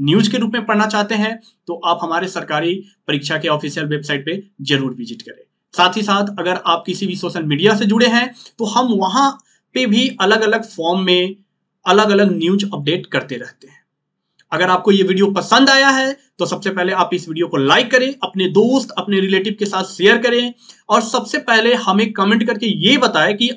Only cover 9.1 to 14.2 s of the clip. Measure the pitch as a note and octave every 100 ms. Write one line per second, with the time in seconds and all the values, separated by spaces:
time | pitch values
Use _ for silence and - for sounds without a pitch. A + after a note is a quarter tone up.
9.1 | A#3 C#4 - _ _ _ B3+ B3 A3 C4
10.1 | - G3 A3 G#3+ A3+ - - E3 F#3 F#3+
11.1 | F3+ F#3 - _ _ _ _ F#3 G3+ G#3+
12.1 | G3+ G3+ E3 E3 G3+ G3+ D3 C#3+ E3+ D3+
13.1 | C3+ C3+ A#2+ A#2+ - - _ _ _ _
14.1 | _